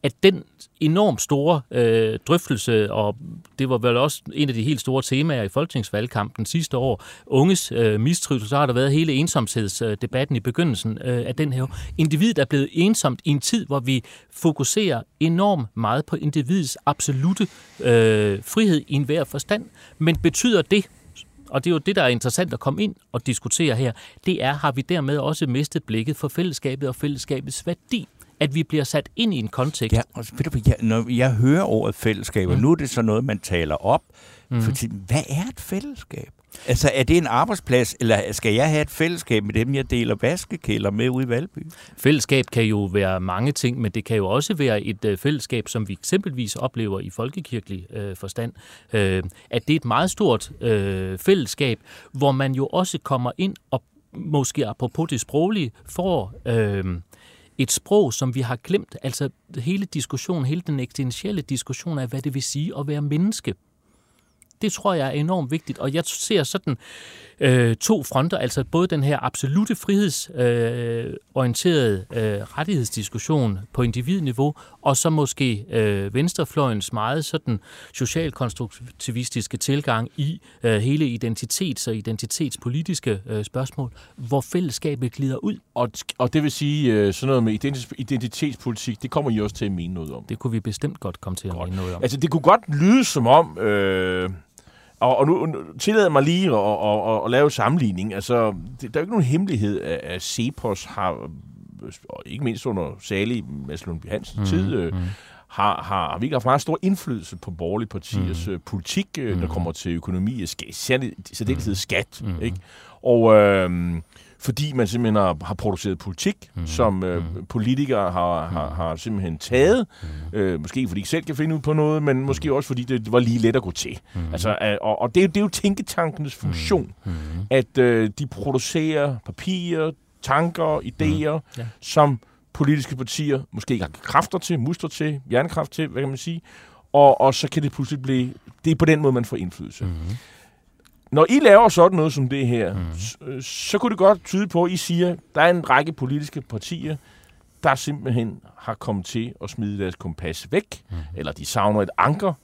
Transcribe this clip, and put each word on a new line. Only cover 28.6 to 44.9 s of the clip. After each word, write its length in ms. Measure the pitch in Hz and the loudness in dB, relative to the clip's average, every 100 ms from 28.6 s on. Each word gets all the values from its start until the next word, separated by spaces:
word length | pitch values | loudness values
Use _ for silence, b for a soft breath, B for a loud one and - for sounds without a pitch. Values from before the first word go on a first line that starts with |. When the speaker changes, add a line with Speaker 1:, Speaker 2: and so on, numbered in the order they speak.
Speaker 1:
bliver 220 | 156 156 | 0 -2
sat 240 | 135 151 - - | 0 -2 -4 -2
ind 180 | 233 | -2
i 40 | 156 | 0
en 100 | 107 | -4
kontekst. 480 | - 131 - 110 113 | -2 -2 -2 2 2
Speaker 2:
Ja, 60 | - | 0
og 100 | - 113 | -8 -12
ved 120 | - | -6
du 60 | 139 | -2
hvad, 100 | 127 107 | 2 4
jeg, 100 | 113 | 4
når 260 | 113 113 117 | 2 2 2
jeg 240 | 120 131 | 2 4
hører 280 | 110 127 156 | 4 6 4
ordet 320 | 196 110 104 | 4 0 0
fællesskab, 540 | - 110 98 - 107 92 | 0 0 0 -2 0 2
og 60 | 131 | 4
Speaker 1:
Mm. 40 | |
Speaker 2:
nu 80 | 127 | 4
er 20 | |
det 160 | 165 139 | 4 2
så 120 | - | 0
noget, 220 | 113 107 | 2 2
man 140 | 131 107 | 0 -4
taler 360 | - 90 80 | -2 0 0
op. 280 | 76 98 143 _ b b b b | -2 2 0 _ b b b b
Speaker 1:
Mm. 140 | 123 | 0
Speaker 2:
Fordi, 260 | 113 131 117 104 92 | 0 -2 -4 -8 -2
hvad 160 | 131 - | -2 -2
er 140 | 143 220 | -4 -6
et 120 | - | -10
fællesskab? 680 | - 196 285 269 - - - _ _ B - | -8 -8 -8 -14 -14 -16 -16 _ _ B -2
Altså, 240 | 123 147 | 2 2
er 80 | 135 | 4
det 140 | 123 170 | 4 4
en 100 | 143 | 4
arbejdsplads, 680 | 120 175 - - 127 117 - | 0 0 -2 2 2 2 0
eller 320 | 113 104 92 | 2 2 2
skal 220 | 107 113 | -2 0
jeg 160 | 107 151 | 2 4
have 120 | 151 | 2
et 80 | 147 | -2
fællesskab 540 | - 165 175 - 107 | 0 -2 -2 0 0
med 100 | 147 | 0
dem, 200 | 104 120 | -2 0
jeg 160 | 135 131 | -2 -2
deler 240 | 123 117 104 | -2 0 0
vaskekælder 720 | 123 180 - - - 107 101 | 0 -2 -6 -10 -4 -2 0
med 180 | 101 123 | 0 0
ude 160 | 127 | 0
i 40 | 131 | -2
Valby? 380 | 120 175 - 160 B B - | -2 -4 -12 -14 B B 0
Speaker 1:
Fællesskab 480 | 135 151 - 135 120 | 2 4 4 0 2
kan 100 | - | 2
jo 200 | 110 104 | 2 2
være 360 | 98 101 95 92 | 0 2 2 0
mange 320 | 92 92 127 | -2 -2 -2
ting, 280 | 139 123 127 | 0 -2 -2
men 100 | 110 | -4
det 120 | 113 | -4
kan 120 | - 110 | -2 0
jo 100 | 95 | 2
også 240 | 117 147 | 0 0
være 280 | 180 135 107 | 0 2 2
et, 220 | 98 | -2